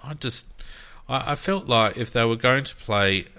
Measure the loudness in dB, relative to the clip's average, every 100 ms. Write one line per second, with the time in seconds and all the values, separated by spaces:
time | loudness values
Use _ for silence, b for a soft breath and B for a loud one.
0 | -14 -8 -4 -4 -6 -12 B B B B
1 | -6 -4 -2 -2 0 -2 2 4 4 0
2 | -2 2 2 2 2 2 0 -6 -2 2
3 | 4 2 -2